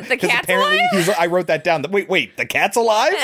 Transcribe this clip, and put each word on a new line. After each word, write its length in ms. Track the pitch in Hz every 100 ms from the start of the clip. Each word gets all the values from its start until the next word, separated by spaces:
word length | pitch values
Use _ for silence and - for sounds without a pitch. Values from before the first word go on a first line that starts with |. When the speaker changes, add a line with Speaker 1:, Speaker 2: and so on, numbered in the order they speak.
| 214
Speaker 1:
the 100 | 262
Speaker 2:
'cause 120 | 277
Speaker 1:
cat's 140 | 240
Speaker 2:
apparently 340 | - 185 - 311
Speaker 1:
alive? 120 | 359
Speaker 2:
he's, 160 | 196 170
I 160 | 208 175
wrote 200 | 180 170
that 160 | 160
down. 200 | 180 156 143
Wait, 180 | 202 175
wait, 260 | 185 - -
the 80 | 120
cat's 300 | 139 190 240
alive? 360 | 233 214 294 370